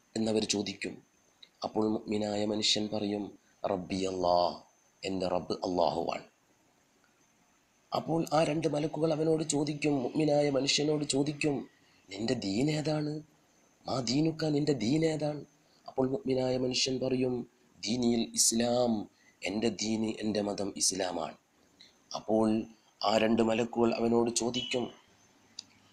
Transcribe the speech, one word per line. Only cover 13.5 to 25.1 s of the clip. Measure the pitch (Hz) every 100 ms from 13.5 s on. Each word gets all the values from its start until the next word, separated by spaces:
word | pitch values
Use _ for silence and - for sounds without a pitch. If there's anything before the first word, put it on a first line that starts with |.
| _ _ _ -
മാ | 117
ദീനുക, | 113 131 160 160 156
നിന്റെ | 147 151 143
ദീൻ | - 156
ഏതാണ്? | 160 156 151 147 - _ _ _ -
അപ്പോൾ | - 131
മുഅ്മിനായ | 135 - 131 127 131
മനുഷ്യൻ | 127 123 135 131
പറയും, | 131 127 127 123 - _ _ -
ദീനിൽ | 101 123 117 117 113
ഇസ്ലാം, | - - 113 120 120 123 110 90 _ _ _
എൻ്റെ | - 101 113 95
ദീന്, | 104 110 110 -
എൻ്റെ | 107 104
മതം | 101 98 98 -
ഇസ്ലാമാണ്. | - 92 92 87 78 - _ _ _ - - _ -
അപ്പോൾ | - - 110 110 110 - - _ _
ആ | 98 110
രണ്ട് | 110 113
മലക്കുകൾ | 113 113 120 117 117
അവനോട് | 113 117 117 120
ചോദിക്കും, | 117 117 120 123 127 117 - _